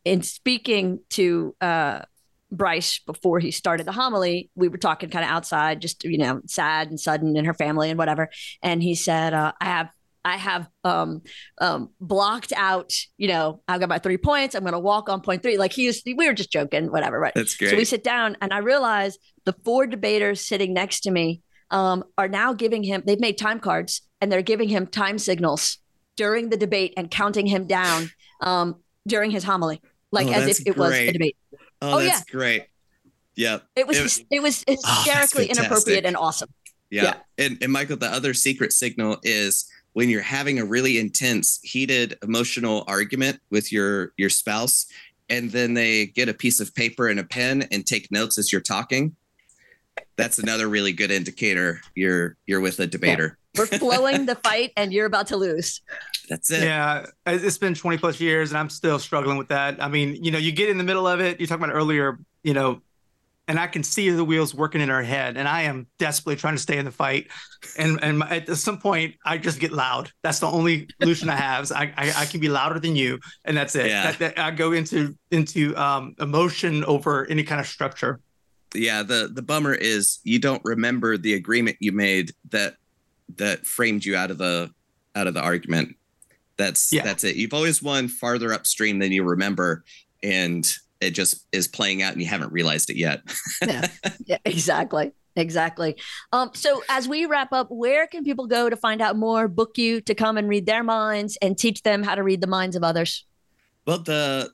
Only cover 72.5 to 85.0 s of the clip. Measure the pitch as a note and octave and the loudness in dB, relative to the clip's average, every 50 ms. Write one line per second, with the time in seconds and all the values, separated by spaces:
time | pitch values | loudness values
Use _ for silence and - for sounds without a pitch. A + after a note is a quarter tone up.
72.5 | C#3+ C3+ C3 D#3 D#3+ D#3+ D3+ E3 D#3+ C#3+ C3 B2 C3 B2+ - - - - _ - | 2 2 0 0 -2 -2 -2 0 2 2 2 0 0 -4 -8 -14 -20 -12 _ -2
73.5 | D3+ D3 C#3 C3+ - C#3+ A#2+ A2 G#2+ G2+ F#2+ D#3+ D#3 - E3 D#3+ - E3 D#3+ D#3 | 0 0 0 0 0 0 2 2 2 2 0 0 0 0 -2 -2 -2 -2 -2 -2
74.5 | D#3+ D#3 E3 E3 E3+ E3 D#3+ D#3 - E3+ D3 C#3+ D3 - _ _ F3 D#3+ D#3 D#3 | 0 0 0 2 2 0 0 0 0 0 0 0 -4 -10 _ _ 2 2 2 2
75.5 | - E3 D3+ D3 - - C#3+ C#3+ C#3 C3+ C3 B2 - - D3+ C#3+ C#3+ D#3 F3 F3+ | 2 0 0 2 2 0 0 0 0 0 -2 -6 -8 -6 -4 0 2 2 2 2
76.5 | D#3 - - F3 D#3 D3+ D3+ - D3 C#3+ C#3+ D#3+ D3 C3+ C3+ - D#3 D3+ D3+ - | 0 -2 -2 0 0 0 2 2 2 2 2 2 0 0 0 0 -2 -2 -2 -2
77.5 | D3+ D3 C3 - - - D3 C3+ - - - B2 B2 B2 - _ _ _ _ _ | -2 -4 -4 -6 -6 -4 -4 -6 -4 -4 -4 -4 -4 -4 -10 _ _ _ _ _
78.5 | _ _ _ _ - G#2 A2+ A2+ A2 G#2+ G#2 G2 B2 A#2 A2 - A2 C3 A#2+ - | _ _ _ _ -4 -2 0 0 0 0 0 0 0 0 0 -2 -6 -10 -6 -2
79.5 | D3 D#3 D3+ C#3+ C3+ - F#2 A2+ A2 G#2 G2 - - - - G#2+ A#2 A#2+ A#2 C#3 | -2 0 2 0 0 0 0 0 2 2 2 0 -2 -2 -2 0 0 2 2 2
80.5 | C3 - - A2 A#2 A2+ A2+ A#2+ B2 B2 A#2+ A2+ A2 G2 F2 A2 G#2 F#2+ F2 - | 0 0 -2 -4 -2 0 0 0 0 0 0 0 0 0 0 0 -2 -2 0 0
81.5 | A#2 A#2+ A#2 A2 - - G2+ G#2 F#2+ G#2 G2+ G2 F#2+ F#2+ F2+ D#2+ - - _ - | 0 2 2 0 -2 -2 -2 -2 0 2 2 2 2 2 0 -2 -6 -16 _ -6
82.5 | - G#2+ G#2 D#2 - _ _ _ _ _ _ _ _ _ _ - F2 - G2+ G#2 | -4 -2 -2 -2 -4 _ _ _ _ _ _ _ _ _ _ -20 -10 -4 -2 -2
83.5 | F#2 E2 - - - - A#2+ A2+ G#2+ G#2 G2 G2 G2 F#2 F#2 F2+ F#2 D#2 F#2 F2+ | -2 -2 -4 -8 -4 0 0 0 0 0 -2 -2 -2 -2 -2 -2 -4 -2 -2 0
84.5 | F2 E2+ E2+ E2 - _ _ _ _ _ | 0 0 -2 -6 -10 _ _ _ _ _